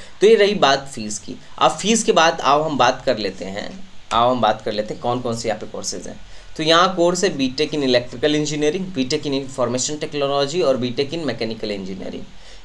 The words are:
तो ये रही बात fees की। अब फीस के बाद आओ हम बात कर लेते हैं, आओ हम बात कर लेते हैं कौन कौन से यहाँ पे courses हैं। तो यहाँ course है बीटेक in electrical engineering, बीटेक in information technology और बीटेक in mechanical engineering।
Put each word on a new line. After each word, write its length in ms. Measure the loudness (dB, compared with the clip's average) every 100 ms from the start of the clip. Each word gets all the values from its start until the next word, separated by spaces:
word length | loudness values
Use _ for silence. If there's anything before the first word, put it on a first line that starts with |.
| -12 4
तो 60 | 6
ये 80 | 8
रही 200 | 6 4
बात 360 | 4 2 -2 -10
fees 240 | -8 -8
की। 160 | -10 -14 -10 0
अब 140 | 0
फीस 320 | 2 0 2
के 80 | 4
बाद 300 | 4 4 4
आओ 200 | 2 2
हम 160 | 2 2
बात 260 | 2 2 -2
कर 120 | -2
लेते 280 | -2 -6 -8
हैं, 440 | -8 -10 -10 -14 -12 -2
आओ 180 | 2 4
हम 100 | 4
बात 200 | 2 0
कर 100 | -2
लेते 220 | -4 -4
हैं 100 | -4
कौन 180 | -2 -2
कौन 160 | -2 -4
से 120 | -4
यहाँ 120 | -4
पे 60 | -6
courses 400 | -10 -8 -8 -10
हैं। 120 | -14 -14 -16 -12 -2
तो 60 |
यहाँ 320 | 4 4 4 4
course 280 | 2 2
है 140 | 0 2
बीटेक 340 | -2 0 -2
in 80 | 0
electrical 560 | 4 2 2 0 2 2
engineering, 600 | 0 0 0 0 -4 -4
बीटेक 280 | -2 -2
in 100 | -2
information 680 | -4 -4 -2 -2 0 -2 -4
technology 600 | -6 -2 0 0 0 2
और 140 | 2 2
बीटेक 340 | 0 -2 -2
in 80 | -2
mechanical 500 | -4 -4 -4 -4 -6
engineering। 540 | -6 -6 -10 -10 -10 -12 -14 -16 -12